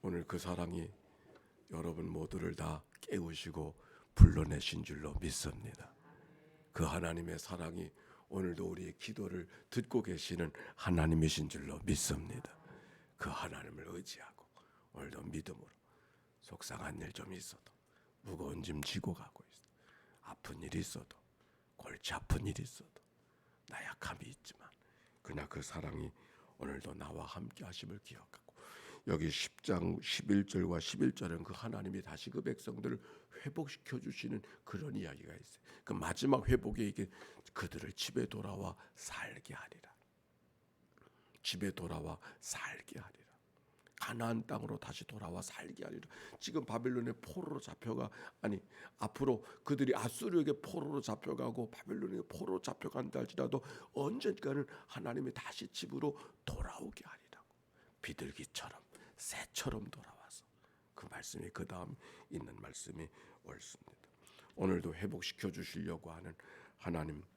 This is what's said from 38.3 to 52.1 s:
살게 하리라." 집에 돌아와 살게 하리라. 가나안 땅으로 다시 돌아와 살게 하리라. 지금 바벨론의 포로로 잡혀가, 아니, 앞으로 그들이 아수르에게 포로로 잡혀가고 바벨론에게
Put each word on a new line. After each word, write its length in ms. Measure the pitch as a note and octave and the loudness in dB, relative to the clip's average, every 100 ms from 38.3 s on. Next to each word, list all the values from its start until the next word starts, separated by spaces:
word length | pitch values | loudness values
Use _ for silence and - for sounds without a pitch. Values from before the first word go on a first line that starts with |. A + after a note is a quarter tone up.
| G#2+ G2+ F#2+ F#2+ G2 - - | 0 -4 -2 -4 -6 -16 -12
살게 580 | - - - - - | -8 -6 -6 -8 -12
하리라." 400 | B3 - - - - _ _ _ _ _ _ _ _ _ - - - - - | -12 -12 -16 -20 -20 _ _ _ _ _ _ _ _ _ -20 -20 -20 -20 -6
집에 280 | - F#2 G2 | -4 0 0
돌아와 460 | F#2 F2 D#2+ D#2 D#2 - - | 0 -2 -2 -2 -6 -10 -12
살게 600 | - - - - - - | -6 -4 -4 -8 -10 -12
하리라. 260 | - - - - _ _ _ - - - | -12 -18 -20 -20 _ _ _ -20 -20 -6
가나안 460 | - A#2+ A#2 A2+ A2+ | -4 0 2 2 0
땅으로 320 | A2+ A2 A2 | -2 -2 -4
다시 280 | - - - | -6 -8 -8
돌아와 360 | G#2+ F2+ F2+ | -8 -6 -4
살게 420 | F#2 - - - | -6 -8 -10 -8
하리라. 240 | - D#2+ - - - - | -8 -8 -10 -14 -14 -8
지금 240 | - D#3 | -2 -2
바벨론의 520 | A#2+ A#2 B2+ B2 A#2+ A#2 | 0 0 2 2 0 -4
포로로 380 | - F#3 F3 D3 | -6 -4 -2 -4
잡혀가, 500 | - - A2+ B2 - - - - | -6 -6 -2 0 -2 -4 -14 -2
아니, 200 | A2 G2 - - - - | 0 0 -4 -18 -18 -4
앞으로 440 | G#2+ - C3+ A2+ - - | -4 2 4 4 0 -12
그들이 300 | - C#3 C3 B2 | 0 4 6 6
아수르에게 640 | A2+ - A#3 F3 D3 C#3+ | 2 0 4 6 6 2
포로로 400 | - F3+ C#3+ C#3+ | -2 -2 0 0
잡혀가고 720 | A2+ G#2+ - C#3 B2 A#2+ A#2 | 0 -2 0 0 0 0 -4
바벨론에게 500 | - - - - | -6 -4 -2 0